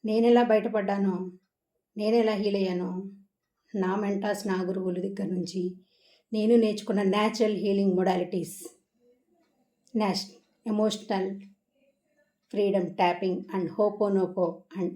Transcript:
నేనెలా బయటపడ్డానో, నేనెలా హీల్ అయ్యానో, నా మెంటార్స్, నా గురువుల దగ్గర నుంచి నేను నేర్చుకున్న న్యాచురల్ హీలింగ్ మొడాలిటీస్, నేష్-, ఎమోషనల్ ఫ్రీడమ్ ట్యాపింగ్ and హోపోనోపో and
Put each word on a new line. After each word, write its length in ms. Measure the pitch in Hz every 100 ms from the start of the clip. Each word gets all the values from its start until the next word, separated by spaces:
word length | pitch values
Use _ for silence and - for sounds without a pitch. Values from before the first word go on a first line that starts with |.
నేనెలా 380 | 220 220 233 240 240
బయటపడ్డానో, 640 | 220 214 214 196 202 196 185 185 180 _ _ _ _ _ -
నేనెలా 380 | 208 233 220 208
హీల్ 160 | 208 202
అయ్యానో, 300 | 190 180 180 185 196 196 _ _ _ _ _
నా 160 | 202 185 196
మెంటార్స్, 480 | 202 196 208 202 214
నా 80 | 185 180
గురువుల 280 | 185 185 180 196
దగ్గర 220 | - 196
నుంచి 300 | 180 170 185 180 185 _ _ _ _ _
నేను 220 | 214 214 240
నేర్చుకున్న 380 | 214 208 - 202 196 208
న్యాచురల్ 420 | 220 233 214 202
హీలింగ్ 340 | 202 196 196 180
మొడాలిటీస్, 580 | 185 180 180 185 160 - - _ _ _ _ _ _ _ _ _ _ _ _
నేష్-, 360 | 233 208 185 - - _ _ -
ఎమోషనల్ 640 | 208 214 208 - 202 190 196 - _ _ _ _ _ _ _ _ _ _
ఫ్రీడమ్ 380 | 202 202 190 175 -
ట్యాపింగ్ 380 | 180 175 190 180 -
and 120 | 190 170 -
హోపోనోపో 720 | 208 208 208 196 180 185 170 165 _ 196
and 120 | 175